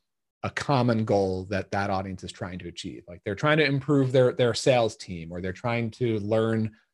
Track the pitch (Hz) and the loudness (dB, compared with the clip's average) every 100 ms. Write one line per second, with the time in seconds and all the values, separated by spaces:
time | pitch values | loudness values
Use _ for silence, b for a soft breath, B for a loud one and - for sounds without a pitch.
0 | _ _ _ _ 104 - - 135 123 110 | _ _ _ _ -8 -6 0 2 2 2
1 | 110 101 95 92 95 98 92 101 101 95 | 2 2 2 -2 -4 -6 -4 -4 -2 -2
2 | 95 92 90 - 95 90 87 - 92 58 | -4 -10 -12 -12 -10 -10 -12 -12 -12 -12
3 | - 87 - 101 151 156 143 139 135 143 | -16 -12 -8 -2 2 2 2 0 2 2
4 | 131 131 127 - 123 110 147 123 113 - | 4 4 4 4 0 2 4 4 2 -2
5 | - 87 82 90 92 90 120 117 117 - | -10 -12 -10 -8 -6 -6 -4 -2 -4 -2
6 | 120 107 101 110 113 110 110 b b | -2 -2 0 2 2 2 -2 b b